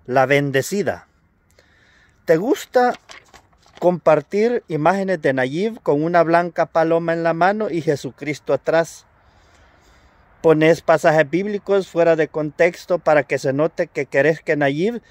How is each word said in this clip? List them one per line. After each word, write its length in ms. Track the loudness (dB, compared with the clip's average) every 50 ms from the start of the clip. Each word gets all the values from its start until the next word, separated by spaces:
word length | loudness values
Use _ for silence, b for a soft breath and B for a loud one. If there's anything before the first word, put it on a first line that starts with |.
| _
la 200 | -2 0 0 2
bendecida. 840 | 2 2 0 0 0 -2 -4 -4 -2 -4 -4 -4 -4 -6 -8 -12 _ _ _ _ _ _ _ _ b b b b b b b b b b b b b b b _
¿Te 120 | 0 0
gusta 580 | 0 2 -2 -4 -4 -6 -4 0 0 0 0 -2 -6 _ -20 -20 -20 -20 _ _ -20 _ _ _ _ _ _ _ -2
compartir 840 | 0 0 0 2 2 2 2 2 2 -2 -2 -2 0 0 -2 -4 -6 -6
imágenes 520 | -6 0 0 0 0 0 -2 -2 -4 -2
de 120 | 0 -2 0
Nayib 500 | 0 -2 -2 -2 -4 -4 -6 -6 -6 -4
con 220 | -2 -2 0 -2
una 180 | 0 2 2 2
blanca 440 | 4 2 2 0 0 -2 -4 -4
paloma 460 | -2 0 0 0 2 0 0 0 -2 -4
en 120 | -2 -2
la 100 | -2 0
mano 340 | 0 0 0 0 -2 -4 -4
y 140 | -6 -4 -2
Jesucristo 720 | -2 -2 -4 -6 -10 -14 -10 -8 -8 -8 -8 -4 -4 -4
atrás? 560 | -2 -2 0 0 0 0 -2 -6 -16 _ _ _ _ b b b b b b b b b b b b b b b b b b b b _ _ _ _
Pones 420 | 2 2 4 4 4 4 2 2 2
pasajes 460 | 0 0 2 2 2 2 2 2 0
bíblicos 600 | -2 -4 -4 -4 -6 -6 -4 -2 -2 -2 -2 -2
fuera 260 | -2 2 2 2 2
de 140 | 2 0 -4
contexto 720 | -4 -6 -6 -6 -2 0 0 0 0 -4 -4 -4 -4 -2
para 240 | 0 2 2 2 2
que 140 | 0 -4 -4
se 140 | -2 -2 0
note 360 | 0 -2 -2 -2 -4 -6 -4
que 180 | -4 -8 -8
querés 340 | -2 0 2 2 2 0 -2
que 160 | -4 -4 -2
Nayib 460 | 0 0 -2 -2 -2 -4 -4 -4 -6 b b